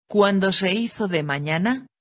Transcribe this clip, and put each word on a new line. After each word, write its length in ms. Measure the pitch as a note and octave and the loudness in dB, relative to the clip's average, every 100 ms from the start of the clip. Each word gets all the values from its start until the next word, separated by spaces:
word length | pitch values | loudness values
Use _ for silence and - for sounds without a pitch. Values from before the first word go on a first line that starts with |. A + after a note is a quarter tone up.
| - | -2
Cuando 440 | G#3 G3+ G3 F#3+ | 2 4 4 2
se 220 | F#3+ F#3+ | 2 0
hizo 340 | G#3+ A#3 - G3+ | -2 -4 -4 -4
de 160 | E3 | -2
mañana, 640 | D3 C#3 D3+ D#3+ A3 C4 - _ | -2 -4 -4 -2 -2 -2 -8 _